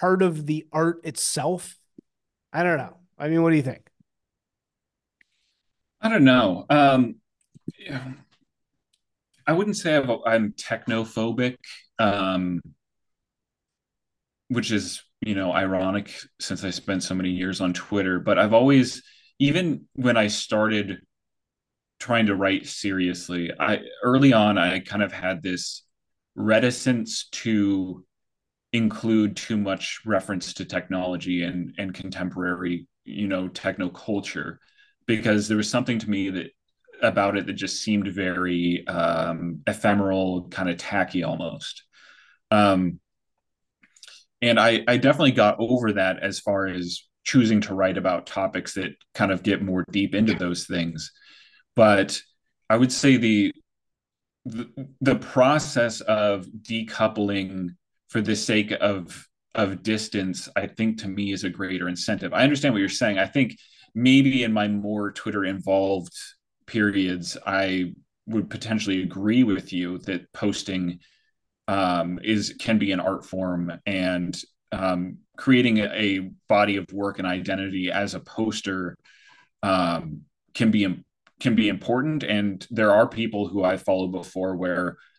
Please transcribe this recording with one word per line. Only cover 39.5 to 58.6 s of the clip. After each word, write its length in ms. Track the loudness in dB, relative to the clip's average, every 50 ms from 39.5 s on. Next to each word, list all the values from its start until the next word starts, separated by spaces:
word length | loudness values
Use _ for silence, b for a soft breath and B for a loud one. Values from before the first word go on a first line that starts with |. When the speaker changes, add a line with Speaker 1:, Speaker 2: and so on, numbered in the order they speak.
| -8 -6 -4
Speaker 2:
ephemeral, 800 | -4 -4 0 2 2 2 4 2 2 0 0 0 0 -2 -4 -6 -8
kinda 260 | -8 -6 -4 -4 -4
tacky 480 | -6 -8 -6 -2 -2 -2 -2 -2 -4 -2
almost. 600 | -2 -4 -4 -6 -8 -10 -10 -12 -14 -14 -16 _ _ b b b b b b b b b b b 0
Um, 500 | 2 4 4 4 4 4 2 0 -2 -6 _ _ _ _ _ _ _ _ _ _ _ _ _ _ _ _ _ B B B B B B B B B _ -2
and 180 | 2 2 4 6
I, 260 | 6 6 4 4 2 2
I 80 | 2
definitely 360 | 4 4 4 4 6 4 4 6
got 240 | 6 4 4 4 2
over 340 | 0 0 0 0 2 0 0
that 260 | 2 0 0 0 -2
as 200 | -4 -6 -6 -6
far 260 | -4 -4 -2 -2 -2
as 360 | -4 -4 -6 -6 -8 -8 -12 -14 _ _ _ -8
choosing 360 | 2 4 4 6 6 4 2 2
to 120 | 0 -2
write 240 | 0 2 2 2 2
about 280 | 0 0 0 -2 -4
topics 480 | -6 -6 -4 -4 -2 -2 -4 -8 -6 -8
that 180 | -6 -6 -8 -8 _ _ _ -4
kind 180 | -2 0 0 0
of 100 | 0 0
get 200 | 0 0 0 0
more 220 | -2 -2 -2 -4 -2
deep 240 | -2 -2 -2 0 2
into 200 | 2 2 2 2
those 320 | 0 -2 -4 -4 -6 -6
things. 460 | -6 -4 -4 -4 -4 -6 -8 -12 -14 b b b b b b b b b b b b 4
But 440 | 6 6 8 8 6 2 0 -2 -10 -10 _ _ _ _ _ _ _ _ 0
I 60 | 2
would 160 | 4 4 2 2
say 240 | 2 4 4 4 6
the, 340 | 4 4 4 4 4 2 0 -4 _ _ _ _ _ _ _ _ _ _ _ _ _ _ _ _ -14
the, 420 | -12 -10 -10 -12 -12 -10 -14 -14 -14 -10 -2
the 160 | 0 2 2
process 840 | 0 -2 -2 4 4 6 6 6 2 0 -2 0 0 0 0 0 -6 0
of 440 | 0 2 2 4 2 0 0 -4
decoupling 1200 | -10 -16 -18 -10 -6 -6 -6 -6 -6 -2 0 0 0 2 0 -2 0 0 -2 -4 -4 -6 -6 -6 -6 -8 _ _ _ _ _ _ _
for 120 | -4 -2
the 160 | 0 0 -2
sake 360 | -2 0 0 2 2